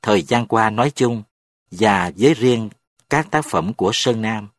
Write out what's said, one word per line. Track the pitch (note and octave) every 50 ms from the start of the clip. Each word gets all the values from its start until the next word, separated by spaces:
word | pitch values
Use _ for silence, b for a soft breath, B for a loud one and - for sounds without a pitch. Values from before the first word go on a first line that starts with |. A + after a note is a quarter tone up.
| -
thời | - G#2 G2 -
gian | - A#2+ A#2+ A#2
qua | - - A2+ A2 A2
nói | G#2+ A2 B2 D3 -
chung | - C3 A#2+ A#2+ A2+ G#2 _ _ _ _ _ _ _ _ _
và | - F2 G#2+ G#2+ G2+ F#2+ F2+ F2 D2+
với | F2 A2+ C#3 D#3+
riêng | A2+ A#2 B2+ B2 A#2 A2 G#2+ - _ _ _ _ _ _ _
các | - D3 D#3 -
tác | - D3+ D3 -
phẩm | - F2+ D#2+ F#2 A2+
của | - F#2 F#2+ A2+
Sơn | - - B2+ A#2+ A2+ A2
Nam. | A2 A2+ A2 G#2 G2+ _